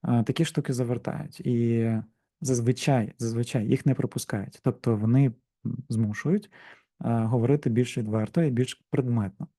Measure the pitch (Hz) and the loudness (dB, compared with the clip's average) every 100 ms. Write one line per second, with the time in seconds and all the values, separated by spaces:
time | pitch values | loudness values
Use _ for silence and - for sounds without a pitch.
0 | - 120 110 131 160 - 139 123 120 123 | 2 0 2 0 0 -2 -4 -2 -2 -2
1 | - - 147 - - 117 117 117 113 110 | -4 -8 -10 -8 -2 0 2 2 2 0
2 | - _ _ _ 139 123 117 127 - 135 | -4 _ _ _ -2 0 2 0 2 2
3 | 107 - 117 117 120 131 110 131 - 127 | 0 -4 -4 -4 -2 -2 0 0 2 0
4 | - - - 107 95 - - 120 - 110 | -2 -4 -6 -6 -6 -4 -4 -2 0 0
5 | 110 123 139 117 _ _ 120 117 - 113 | 4 4 4 0 _ _ -8 -8 -4 -2
6 | 110 104 143 196 - - - - _ _ | -2 -2 -2 -2 -2 -20 -20 -20 _ _
7 | - 117 113 123 117 147 131 113 123 - | -2 0 0 0 2 2 2 0 0 -2
8 | 107 110 107 - 165 117 127 - _ - | -2 -2 0 0 0 2 -2 -4 _ -2
9 | 127 117 98 - - | 0 0 -2 -6 -16